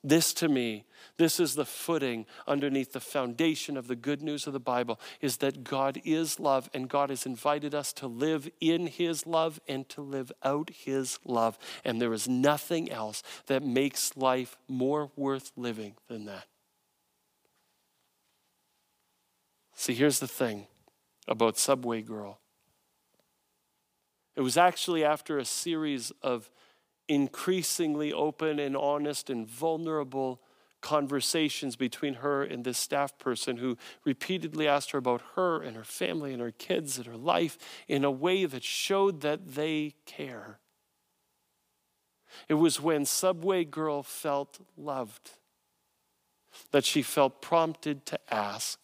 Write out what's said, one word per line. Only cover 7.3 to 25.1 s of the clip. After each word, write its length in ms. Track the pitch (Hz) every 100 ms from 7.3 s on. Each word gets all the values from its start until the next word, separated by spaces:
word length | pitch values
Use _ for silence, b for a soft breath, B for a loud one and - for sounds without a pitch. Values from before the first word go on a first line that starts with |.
| 120 147 147 147
us 180 | 147 135
to 120 | - 135
live 420 | 117 151 160 143 -
in 260 | 160 170 170
his 400 | - 170 156 160
love 320 | 165 160 151 -
and 220 | 135 135
to 120 | -
live 280 | 139 139 127 -
out 260 | 135 143 165
his 480 | - - 135 127 -
love. 340 | - 120 113 107 B B
And 160 | - 117
there 120 | 117
is 160 | 113 123
nothing 600 | 127 139 147 - 170 160
else 360 | 120 110 107 - B -
that 180 | 135
makes 520 | 139 123 139 - - -
life 400 | 131 127 120 - -
more 420 | 131 131 147 147 143
worth 340 | 135 139 - -
living 400 | 120 113 107 98 _
than 200 | 113 104
that. 200 | 98 - _ _ _ _ _ _ _ _ _ _ _ _ _ _ _ _ _ _ _ _ _ _ _ _ _ _ _ _ _ _ _ _
See, 200 | - -
here's 260 | 120 147 135
the 80 | 131
thing 400 | - 123 104 101 _ _ _ _ _ -
about 320 | 110 113 107
Subway 440 | - 135 123 117
Girl. 360 | 110 107 101 101 _ _ _ _ _ _ _ _ _ _ _ _ _ _ _ _ _ _ _ -
It 60 |
was 140 | 131 156
actually 460 | 180 175 - 170
after 340 | 151